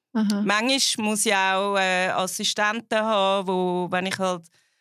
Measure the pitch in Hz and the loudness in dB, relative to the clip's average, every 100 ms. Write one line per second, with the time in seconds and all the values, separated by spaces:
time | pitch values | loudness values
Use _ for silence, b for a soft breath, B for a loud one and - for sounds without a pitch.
0 | _ 226 208 202 208 208 240 269 - - | _ 0 0 0 2 2 2 2 0 -2
1 | 214 214 220 196 190 190 202 196 185 185 | -2 0 0 2 2 0 0 0 2 2
2 | 185 - 185 - 202 - 208 226 220 220 | 0 -2 -2 -4 -4 0 0 -2 -2 -2
3 | 220 208 196 196 190 185 180 180 175 180 | 0 2 2 0 0 -2 0 -2 -2 -2
4 | 190 190 185 180 170 _ _ _ | -4 -2 -2 -4 -10 _ _ _